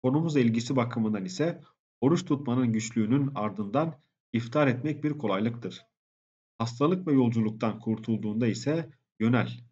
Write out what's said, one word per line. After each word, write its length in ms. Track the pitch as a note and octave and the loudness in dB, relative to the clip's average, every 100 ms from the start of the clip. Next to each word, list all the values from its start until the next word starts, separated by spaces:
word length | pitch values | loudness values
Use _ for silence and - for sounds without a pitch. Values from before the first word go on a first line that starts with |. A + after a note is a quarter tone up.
Konumuz 340 | B2+ C#3+ E3 D3 | 2 2 2 4
ilgisi 400 | A#2 A2+ A2+ C3+ | 4 2 0 0
bakımından 480 | A#2 A#2+ A2 G#2+ | 0 0 -2 -2
ise 360 | F#2 - D#3 F3 - _ _ _ | -6 -2 -2 -4 -14 _ _ _
oruç 240 | C3 E3+ | 2 2
tutmanın 480 | - C#3+ C#3 B2 B2 | 0 -2 0 0 2
güçlüğünün 580 | A2 G#2+ A#2 G#2+ C3+ C#3 | 0 -2 -2 2 2 0
ardından 680 | A#2+ G#2 F#2+ G2+ A#2+ E3 - _ _ _ | -2 -4 -4 -4 -2 -2 -6 _ _ _
iftar 340 | A#2 A#2 D3+ C#3+ | -4 -2 2 2
etmek 380 | A#2 D3+ D3+ | 2 -2 -2
bir 140 | D3+ D3 | -4 -2
kolaylıktır. 680 | G#2+ F#2+ A2+ A#2 G2 - _ _ _ _ _ _ _ _ | -2 0 -2 -4 -10 -12 _ _ _ _ _ _ _ _
Hastalık 480 | A#2 A#2+ D3 F#3 F3+ | -6 0 2 2 2
ve 60 | |
yolculuktan 640 | C3+ A#2+ A#2 A2 G#2+ A2+ G#2 | 4 4 4 0 0 -2 -2
kurtulduğunda 680 | - A2 - A2 G#2 G#2+ A#2 | -4 -4 -2 -2 -2 0 0
ise 440 | G2 C3+ D#3+ D#3+ - _ _ | 0 -2 -2 -4 -14 _ _
yönel 400 | A2 B2 - - - | 2 2 0 -6 -16